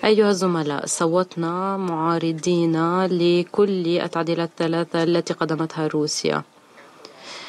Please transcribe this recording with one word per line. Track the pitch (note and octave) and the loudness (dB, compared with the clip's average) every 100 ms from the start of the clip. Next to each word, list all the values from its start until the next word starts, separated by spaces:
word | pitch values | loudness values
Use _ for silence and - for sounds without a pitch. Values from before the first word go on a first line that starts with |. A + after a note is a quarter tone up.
| G#3+ | 2
أيها | G#3+ G#3 | 4 4
الزملاء، | F#3+ F#3 E3+ D3 C#3+ D#3 | 2 0 0 -2 -4 -4
صوتنا | - E3+ F3 F3+ - E3 F3 F#3+ G3 | -2 2 2 0 -2 -4 -2 -4 -4
معارضين | F#3 D#3+ D#3+ E3 E3 D#3+ F3 F3 E3+ D#3+ E3 F3+ F#3 | -2 -2 0 0 -2 -2 0 2 2 2 2 2 0
لكل | F3+ F3 F3 F3 - G#3 F#3+ E3+ F3 | 2 4 2 2 2 2 2 0 0
التعديلات | E3+ E3 E3 E3 E3 | 0 -2 -2 -2 -2
الثلاثة | - E3 E3 E3 E3+ | -2 -2 0 -2 0
التي | E3 E3+ E3 | 2 2 0
قدمتها | E3+ D#3+ D#3 D#3+ - D#3 | -4 -2 -2 -4 -4 -2
روسيا، | D#3 D3+ - - D3+ D3 - - - - - - - - - | 0 -2 -2 -2 -2 -4 -16 -20 -20 -20 -20 -20 -20 -18 -16